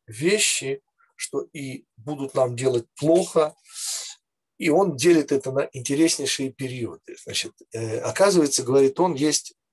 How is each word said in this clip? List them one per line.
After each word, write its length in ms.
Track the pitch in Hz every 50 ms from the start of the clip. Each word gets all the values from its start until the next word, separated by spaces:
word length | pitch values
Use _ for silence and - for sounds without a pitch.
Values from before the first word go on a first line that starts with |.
| _
вещи, 760 | - 110 110 147 180 208 214 214 - - - 139 135 135 - _ _ _ _ _ _ _
что 260 | - - - - 139 - - -
и 320 | 151 139 131 131 - - _ _
будут 380 | - 110 147 147 139 139 135 -
нам 220 | - 131 123 120
делать 300 | 117 131 131 123 117 - _ _
плохо, 580 | - 143 156 170 180 185 - - 165 151 151 - _ _ - - - - - - - - - - - _ _ _ _ _ _ _
и 140 | - - 160
он 260 | 147 180 196 185 143
делит 360 | 123 120 175 170 156 139 - 143
это 180 | 135 - 135
на 180 | 127 139 147 - -
интереснейшие 800 | 131 120 - 139 147 165 165 - - 139 127 - - 135 131 -
периоды. 640 | - 135 127 127 127 117 104 104 101 _ - - - -
Значит, 280 | - 95 - - - - _ - _ -
э, 260 | 113 113 110 113 -
оказывается, 640 | - 135 - - 190 202 185 175 151 139 - - 131
говорит 380 | 120 131 139 139 135 135 156
он, 140 | 180 180 156
есть 400 | 131 147 151 147 - - - - _ _ _